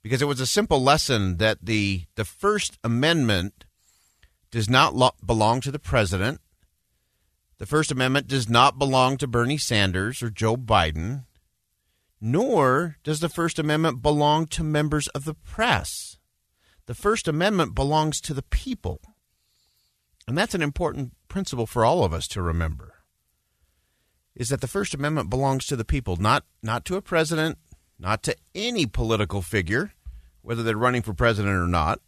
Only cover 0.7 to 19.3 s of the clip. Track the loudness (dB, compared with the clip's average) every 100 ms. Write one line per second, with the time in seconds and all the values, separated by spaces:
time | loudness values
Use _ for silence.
0.7 | 4 4 4 2 0 0 2 0 0 -2
1.7 | 0 0 -4 -6 -8 -8 -2 0 0 -4
2.7 | -6 -2 2 2 2 2 0 -2 _ -20
3.7 | _ _ _ _ _ _ _ _ -4 2
4.7 | 4 4 4 0 0 -2 2 2 2 -4
5.7 | -10 -2 0 2 0 -2 -4 _ _ _
6.7 | _ _ _ _ _ _ _ _ _ -2
7.7 | 0 0 0 2 0 0 -4 2 6 6
8.7 | 4 2 4 4 2 -2 0 0 -2 0
9.7 | 2 2 0 -4 -4 -8 -2 0 0 2
10.7 | 4 4 -2 -6 -6 -12 _ _ _ _
11.7 | _ _ _ _ _ 0 0 2 4 4
12.7 | 4 0 -8 -6 -4 -4 -2 -2 -2 0
13.7 | 2 0 0 0 2 4 2 0 -4 0
14.7 | 0 0 -2 -4 -8 -8 -12 -12 -2 0
15.7 | 0 -2 -10 -14 -20 _ _ _ _ _
16.7 | _ -14 -2 0 0 0 0 2 2 0
17.7 | 0 0 2 0 -2 -6 -8 -2 -4 -2
18.7 | -8 -8 -10 -16 _ _